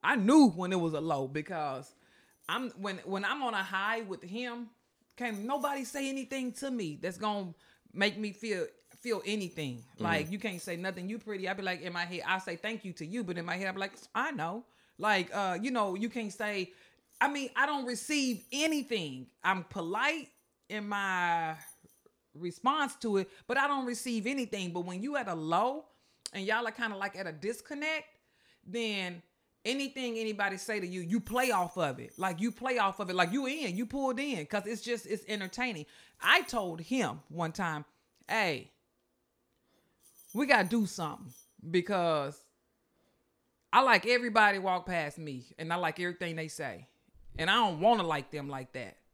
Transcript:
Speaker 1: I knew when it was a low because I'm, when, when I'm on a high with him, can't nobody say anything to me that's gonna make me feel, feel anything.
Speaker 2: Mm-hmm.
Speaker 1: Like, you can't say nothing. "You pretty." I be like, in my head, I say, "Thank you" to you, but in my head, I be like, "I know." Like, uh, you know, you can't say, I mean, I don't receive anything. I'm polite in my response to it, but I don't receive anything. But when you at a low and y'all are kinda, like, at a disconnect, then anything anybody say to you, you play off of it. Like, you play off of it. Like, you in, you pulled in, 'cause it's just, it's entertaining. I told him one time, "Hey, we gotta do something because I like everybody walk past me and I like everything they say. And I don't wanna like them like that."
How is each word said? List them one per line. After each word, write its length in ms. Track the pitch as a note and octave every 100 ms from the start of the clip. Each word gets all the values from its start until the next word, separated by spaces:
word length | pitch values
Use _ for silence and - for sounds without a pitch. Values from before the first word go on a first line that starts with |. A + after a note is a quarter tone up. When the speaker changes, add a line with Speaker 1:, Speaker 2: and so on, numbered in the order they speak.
Speaker 1:
I 140 | E3 B3+
knew 340 | G3 D#4 C4+
when 220 | E3 F3+
it 80 | F#3
was 120 | E3
a 80 | D#3
low 260 | D#3+ D3 C3
because 680 | D3 D3+ F3 D3 C3 C3+ _ _ - _ _ -
I'm, 220 | F#3+ B3+
when, 260 | - G3 F#3
when 200 | - F#3+
I'm 180 | G3 D4
on 120 | B3+
a 80 | G#3+
high 400 | F#3 F#3+ G3+ A3+
with 200 | G#3+ F#3+
him, 460 | F3 G#3 B3 A#3+ A3+ _ _ _ _ -
can't 280 | A#3+ G#3
nobody 400 | A3 C#4+ C#4+ C#4
say 240 | B3 C#4+ C#4
anything 440 | C4+ C4 C4+ B3+
to 160 | A#3+ C#4
me 280 | B3 F3 D3
that's 160 | F3+ F3+
gonna 360 | G#3+ G#3 F#3 E3 - _ _
make 260 | - G3+ F#3+
me 140 | G#3+
feel, 340 | F#3+ A3+ F#3+ D3+ - _ -
feel 220 | B3 G#3+
anything. 520 | - G#3+ F#3 - C#3+ A#2+ A#2
Speaker 2:
Mm-hmm. 80 | -
Speaker 1:
Like, 260 | E3+ E3+ D#3+
you 80 | G3
can't 200 | A3 F3+
say 140 | - E3+
nothing. 320 | F#3+ F3+ F3+
"You 100 | A3+
pretty." 280 | G#3+ G3+ F#3+
I 60 |
be 80 | F#3+
like, 200 | F#3+ F3+
in 100 | F3
my 120 | F3
head, 180 | F3 F3 -
I 120 | F#3
say, 160 | F#3 E3+
"Thank 280 | G#3 A3
you" 80 | G3
to 120 | E3 D#3+
you, 160 | A3+
but 160 | F#3 F3
in 60 |
my 120 | E3+ F3
head, 120 | F#3+
I 20 |
be 80 | F#3+
like, 140 | G3 - -
"I 200 | G#3 C#4
know." 320 | C4+ D#3+ G#3 - _ _ _
Like, 320 | G3+ G3+ F3+
uh, 240 | G3+ F#3+ F3+
you 80 | A#3
know, 240 | B3+ G3+
you 140 | F#3 A3+
can't 240 | B3 G#3+
say, 400 | - G#3+ G3+ F#3 - - _ _ _
I 80 | C4+
mean, 200 | C#4+ C4+
I 100 | A3+
don't 220 | C#4+ D4 B3
receive 560 | B3 - D4+ C4+ A3 -
anything. 760 | C4+ D#4 D4+ C4 A3+ D#3 C3 B2 _
I'm 180 | F3 F#3+
polite 640 | F3 G3+ E3 G3+ C4+ D#4+ B3 _ _ _ _
in 200 | G#3+ G#3
my 680 | G3+ G3 F#3 F3 E3+ D#3+ D#3 - - - _ _ _ _
response 600 | - F3 - B3 D4+ C#4+ -
to 160 | A#3 G3
it, 120 | F#3+ - -
but 100 | B3+
I 120 | C#4
don't 180 | C#4 B3+
receive 400 | A#3 B3+ A3+ G#3
anything. 460 | C#4 A#3+ G#3 F3+
But 80 | F3
when 200 | F3 F3+
you 160 | A#3+ D4
at 120 | A3
a 60 |
low 500 | E3+ D#3 E3+ A#3+ C#4+ - _ _ _ -
and 120 | G3
y'all 220 | F#3+ A3 A#3
are 40 |
kinda, 240 | A3+ A#3 G3
like, 180 | G3 F#3+
at 100 | F#3+
a 40 |
disconnect, 720 | D#3 F#3+ A#3 - C#4+ D4+ D#4 - _ _ _ _ _ -
then 560 | G#3+ A3+ G3+ F#3 F3 - _ _ _
anything 520 | G#3+ C4+ C#4 C4+ B3+ A3+
anybody 380 | A3 G#3 G3+ F#3+
say 200 | - G#3+
to 80 | F3+
you, 140 | F#3
you 180 | E3 G#3+
play 300 | - A#3 C4
off 260 | G#3 F3 -
of 220 | D#3 B2+
it. 140 | A#2 -
Like, 200 | F#3+ E3
you 120 | A3+
play 260 | A3 B3+ B3+
off 220 | G3 F#3+
of 100 | F#3+
it. 60 | F3+
Like, 160 | E3+
you 140 | A#3+ C4
in, 280 | D4+ B3+ F3+
you 100 | A#3
pulled 340 | C#4 C4+ B3
in, 260 | C#4+ A3+ D3
'cause 200 | G#3 G3+
it's 140 | A3
just, 240 | A#3 A#3 -
it's 180 | G#3+ -
entertaining. 600 | G#3 F#3+ - B3 F3+ D3 - - _
I 200 | - E4
told 380 | - A#3+ F#3 E3
him 380 | D#3+ C4 F3 G#2+ -
one 200 | D#3+ E3
time, 320 | D#3+ F3+ D3+ D3 _ _ _ -
"Hey, 420 | A3 F#3+ C#3+ - _ _ _ _ _ _ _ _ _ _ _ _ _ _ _ -
we 120 | G#3 C#4
gotta 220 | B3+ F#3
do 180 | A#3 G3+
something 460 | - E3 - - - _ _ -
because 680 | F3+ F3 G3 E3+ D#3 C#3 D3 - _ _ _ _ _ _ _ _ _ _ _ _
I 80 | G#3+
like 260 | C4 G#3+ F#3+
everybody 520 | B3 A#3+ A3 G#3 G3
walk 280 | F#3+ F3+ F3
past 320 | F3 D3+ D#3
me 280 | D#3 C3 - -
and 140 | E3
I 40 | F3
like 220 | E3+ D#3
everything 380 | F3+ F3 F3 D#3+
they 120 | D#3+
say. 380 | - C#3 F2+ - _ _ - - -
And 120 | E3
I 40 |
don't 260 | G#3+ A3 D#3
wanna 220 | G3 A#3
like 260 | E3+ D3+ C3+
them 180 | D3+ C#3
like 240 | C3+ B2+
that." 240 | C3 G#2+ - _